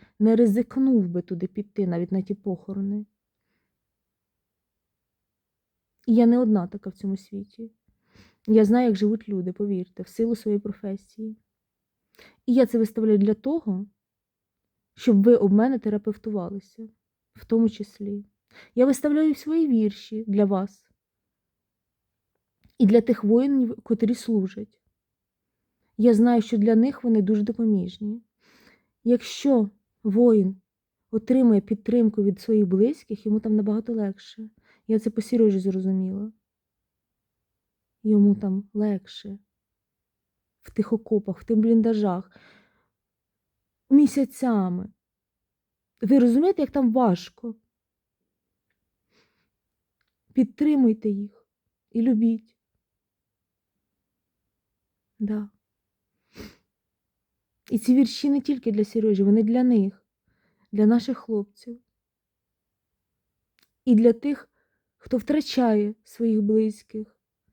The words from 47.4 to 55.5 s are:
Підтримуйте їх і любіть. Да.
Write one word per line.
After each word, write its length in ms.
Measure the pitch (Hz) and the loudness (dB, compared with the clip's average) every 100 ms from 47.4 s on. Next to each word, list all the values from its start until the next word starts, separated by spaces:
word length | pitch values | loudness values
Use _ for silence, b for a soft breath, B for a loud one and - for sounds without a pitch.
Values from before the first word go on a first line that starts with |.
| 233 220 _ _ _ _ _ _ _ _ _ _ _ _ _ _ _ _ _ _ _ _ _ _ _ _ _ _ _ | -16 -16 _ _ _ _ _ _ _ _ _ _ _ _ _ _ _ _ _ _ _ _ _ _ _ _ _ _ _
Підтримуйте 760 | - 240 - 294 285 240 220 220 | -2 -2 -2 0 2 2 2 -4
їх 380 | 196 202 _ _ _ _ _ _ | -6 -8 _ _ _ _ _ _
і 100 | 233 | -4
любіть. 560 | 240 214 226 226 - _ _ _ _ _ _ _ _ _ _ _ _ _ _ _ _ _ _ _ _ _ _ _ _ _ _ - | 0 2 0 -2 -8 _ _ _ _ _ _ _ _ _ _ _ _ _ _ _ _ _ _ _ _ _ _ _ _ _ _ -10
Да. 300 | 208 214 208 | -6 -6 -10